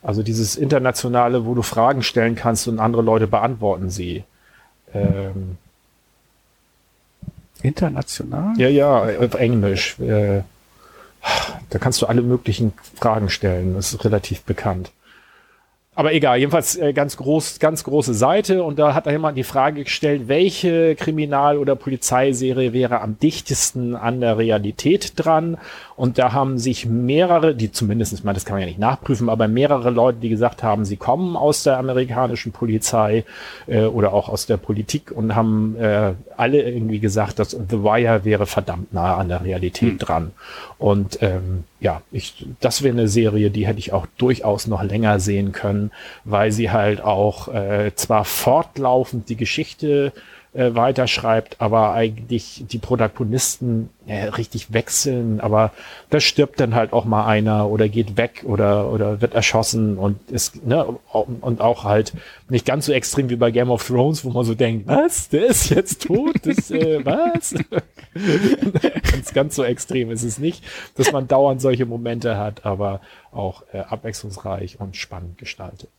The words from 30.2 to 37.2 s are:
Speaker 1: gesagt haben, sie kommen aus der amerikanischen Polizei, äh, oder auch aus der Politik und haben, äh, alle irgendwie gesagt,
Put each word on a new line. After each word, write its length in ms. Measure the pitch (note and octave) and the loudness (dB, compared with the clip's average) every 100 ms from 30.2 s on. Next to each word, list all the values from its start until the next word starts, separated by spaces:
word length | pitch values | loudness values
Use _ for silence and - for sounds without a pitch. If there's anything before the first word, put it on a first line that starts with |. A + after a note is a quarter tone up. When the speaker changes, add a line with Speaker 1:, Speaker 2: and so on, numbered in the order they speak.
| A#2 | -2
Speaker 1:
gesagt 360 | A2 A#2 - | 0 0 0
haben, 200 | A2+ G#2 | -2 0
sie 140 | G2+ G2+ | -2 -4
kommen 400 | - C3+ F#3 E3+ | -2 0 0 0
aus 260 | D3 D3+ | 0 2
der 140 | D3+ C3 | 2 0
amerikanischen 760 | C3 B2+ B2+ A#2+ B2+ A#2 A#2 | 0 -2 -2 0 -2 -2 -8
Polizei, 720 | - A#2+ A2 - A#2 G#2+ A2 A2 - - - - | -6 -2 -2 0 0 2 2 -2 -14 -18 -16 -2
äh, 180 | A2 A2 | 2 2
oder 280 | A#2 G2+ | 2 2
auch 140 | G2+ - | 2 0
aus 180 | G#2+ - | -6 -2
der 120 | G#2 | -4
Politik 560 | - G#2+ A2 D3 - A#2 | -2 -4 -2 -6 -6 -4
und 180 | A2 | -2
haben, 440 | G#2+ A2+ G#2+ A2 A2 | 2 2 2 0 0
äh, 340 | A2+ G#2 G#2 F#2 - - | 0 2 0 -2 -10 -2
alle 260 | A#2+ C#3+ B2 | 2 2 2
irgendwie 300 | B2 A2 G#2+ | -2 -2 0
gesagt, 400 | G#2+ G2+ | 0 0